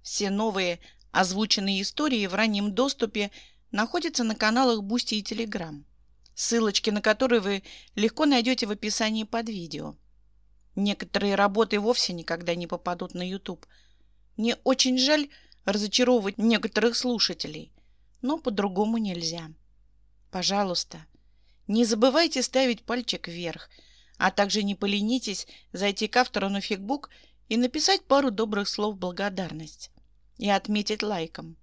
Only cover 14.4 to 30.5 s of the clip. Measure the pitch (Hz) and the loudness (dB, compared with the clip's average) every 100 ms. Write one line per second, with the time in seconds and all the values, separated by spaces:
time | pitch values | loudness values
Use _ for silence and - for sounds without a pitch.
14.4 | 226 - - 262 254 254 269 302 285 - | -2 0 0 2 2 2 4 2 0 -10
15.4 | - - - 202 202 226 247 247 196 196 | -20 -8 -2 -2 0 2 4 4 2 0
16.4 | 220 214 220 - 233 233 247 233 - 170 | 2 4 2 2 2 2 -2 0 0 -2
17.4 | 156 151 165 _ _ _ _ _ 247 320 | -10 -10 -16 _ _ _ _ _ -4 -2
18.4 | 262 202 202 185 214 226 208 175 165 170 | -2 0 0 0 0 0 -2 -4 -6 -6
19.4 | 160 160 _ _ _ _ _ _ _ 185 | -12 -18 _ _ _ _ _ _ _ -4
20.4 | 175 202 196 175 - 160 160 _ _ _ | 0 0 0 -2 -6 -12 -20 _ _ _
21.4 | _ _ - 214 233 220 262 277 339 262 | _ _ -2 2 2 4 6 6 2 0
22.4 | 240 262 262 214 - 247 233 175 - 170 | 0 2 2 0 -4 -4 -4 -8 -8 -8
23.4 | 170 - - - _ - _ - 190 202 | -8 -8 -16 -20 _ -20 _ 0 0 2
24.4 | 202 208 202 196 202 202 208 254 220 185 | 2 2 0 0 0 0 0 -2 -2 -8
25.4 | - - _ 175 202 196 214 240 254 202 | -10 -20 _ -2 -2 0 2 2 2 0
26.4 | 196 196 - 190 196 285 - - - _ | -2 -2 -4 -6 -2 -4 -6 -20 -20 _
27.4 | _ 226 247 311 302 381 - 277 277 202 | _ 2 2 2 2 2 4 4 4 0
28.4 | 220 202 202 - 208 196 180 175 202 190 | -2 -2 -2 -2 -4 -2 -6 -4 -4 -4
29.4 | 170 156 156 - - _ _ _ _ - | -6 -8 -12 -16 -20 _ _ _ _ -4
30.4 | 202 | 0